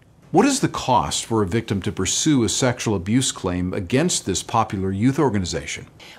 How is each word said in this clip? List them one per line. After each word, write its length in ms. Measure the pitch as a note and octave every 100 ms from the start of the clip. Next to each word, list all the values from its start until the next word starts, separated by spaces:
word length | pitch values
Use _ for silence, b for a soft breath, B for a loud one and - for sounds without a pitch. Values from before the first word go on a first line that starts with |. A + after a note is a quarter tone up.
| _ _ -
What 160 | D#3+ C#4
is 140 | C4
the 80 | D#3+
cost 580 | - - A2 C#2+ - -
for 160 | A2+
a 40 | F#2+
victim 360 | A2+ - G2+
to 100 | G#2
pursue 500 | F#2+ F#2 - D#3+ C#3
a 60 | G#2
sexual 460 | - B2+ A#2+ A#2
abuse 360 | G2 F2 B2 B2+
claim 420 | - F#2 F2+ F2+
against 500 | G#2 F2 B2 F3+ -
this 180 | - F2
popular 480 | - A#2 G#2+ G2 F#2+
youth 280 | G2 B2 C3+
organization? 680 | C#3 G2+ E2 D#2 D2 - - - B